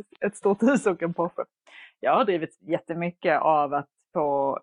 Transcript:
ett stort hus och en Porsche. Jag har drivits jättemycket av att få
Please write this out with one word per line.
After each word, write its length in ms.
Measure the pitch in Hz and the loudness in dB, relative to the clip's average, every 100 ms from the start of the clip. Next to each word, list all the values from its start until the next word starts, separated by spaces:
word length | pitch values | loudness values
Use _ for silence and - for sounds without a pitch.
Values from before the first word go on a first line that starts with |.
| - - 202 | -16 -6 -6
ett 100 | - | -2
stort 280 | 202 202 | 0 2
hus 240 | 233 269 214 | 4 2 2
och 160 | 175 | -2
en 100 | 170 | -2
Porsche. 300 | 175 170 - - _ _ - - _ | -4 -4 -6 -10 _ _ -20 -20 _
Jag 160 | - 160 | 2 2
har 100 | 233 | 2
drivits 360 | 175 156 _ | 0 -4 _
jättemycket 800 | - 170 - 165 175 175 185 151 | -6 -4 -4 -6 -6 -4 -2 0
av 320 | 151 151 143 | 2 2 0
att 160 | 143 - _ _ | -4 -8 _ _
få 460 | 175 147 143 139 - | -4 -2 0 -2 -4